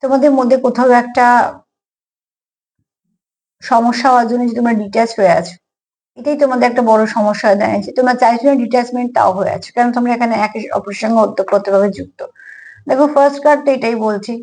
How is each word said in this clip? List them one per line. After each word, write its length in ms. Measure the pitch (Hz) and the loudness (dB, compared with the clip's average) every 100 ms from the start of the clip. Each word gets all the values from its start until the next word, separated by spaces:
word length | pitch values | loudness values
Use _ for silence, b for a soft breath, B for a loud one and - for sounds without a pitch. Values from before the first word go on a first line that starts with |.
তোমাদের 280 | 269 269 285 269 | 0 2 2 2
মধ্যে 200 | 247 262 247 | 2 2 0
কোথাও 240 | 240 254 247 | 0 2 2
একটা 240 | 240 240 240 240 208 - _ _ _ _ _ _ _ _ _ _ _ _ _ _ _ _ _ _ _ _ - | 2 0 2 4 0 -6 _ _ _ _ _ _ _ _ _ _ _ _ _ _ _ _ _ _ _ _ -2
সমস্যা 360 | 233 233 240 262 | 0 2 0 2
হওয়ার 160 | 247 226 | 2 2
জন্য 120 | 240 240 | 0 -2
যে 60 | 226 | -2
তোমরা 140 | 233 220 | 0 0
ডিট্যাচ 280 | 208 226 226 - | -2 -2 -2 2
হয়ে 160 | 190 165 | 2 2
আছো, 160 | 170 - _ _ _ _ _ - | -2 -14 _ _ _ _ _ -10
এটাই 200 | 247 294 | -6 0
তোমাদের 220 | 277 254 240 | 0 2 0
একটা 140 | 240 226 | 0 2
বড় 120 | 220 214 233 | 2 2 0
সমস্যা 300 | 208 208 226 | -2 0 0
হয়ে 140 | 202 | 0
দাঁড়িয়েছে। 280 | 220 208 202 - | 0 -2 -4 -2
তোমরা 160 | 254 247 | 0 2
চাইছো 240 | 240 240 277 | 2 2 2
না 60 | 269 | 0
ডিট্যাচমেন্ট, 460 | 233 247 240 247 247 226 | 0 -2 -2 -4 -4 0
তাও 140 | 208 190 | 0 0
হয়ে 140 | 196 - | -4 -6
আছো, 140 | - - | -8 -2
কারণ 140 | 240 240 | -2 0
তোমরা 160 | 240 240 | -2 -2
এখানে 180 | 233 220 214 | -2 -2 -4
একে 140 | 220 214 - | -6 -8 -8
অপরের 220 | 202 196 | -8 -8
সঙ্গে 180 | 220 226 208 | -2 2 0
ওতপ্রোতভাবে 640 | - 190 202 202 196 202 190 | 0 -2 -2 0 0 0 -2
যুক্ত। 220 | 180 _ - B B B B B - | -12 _ -18 B B B B B -4
দেখো, 180 | 262 294 294 | 0 2 4
ফার্স্ট 240 | 285 277 | 2 2
কার্ড 160 | 285 285 285 | 0 2 0
তো 40 | 262 | -2
এটাই 180 | 226 233 214 | -2 -2 -4
বলছে 280 | 208 208 233 | -4 -6 -12